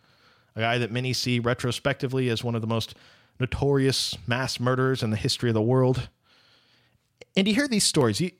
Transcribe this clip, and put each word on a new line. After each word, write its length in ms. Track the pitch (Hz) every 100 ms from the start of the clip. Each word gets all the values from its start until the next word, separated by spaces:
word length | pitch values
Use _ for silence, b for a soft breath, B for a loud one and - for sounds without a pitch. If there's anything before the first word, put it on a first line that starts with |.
| b b b b b
a 60 | 110
guy 180 | 113 123
that 120 | 117
many 220 | 120 131
see 260 | 120 127 120
retrospectively 920 | 117 123 127 - 143 - 131 131 127
as 160 | 113
one 100 | 120
of 60 | 117
the 60 | 110
most 280 | 113 - b b b b -
notorious 760 | 127 - 139 139 135 127 - - -
mass 340 | 120 135 -
murderers 420 | 123 127 131 131
in 80 | 113
the 60 | 107
history 340 | 135 - 123
of 40 |
the 80 | 110
world. 460 | 110 127 127 131 - _ b b b b b b b b _ - - -
And 120 | 196
you 60 |
hear 140 | 214 294
these 160 | 214
stories. 360 | - 160 120 101
You, 120 | 175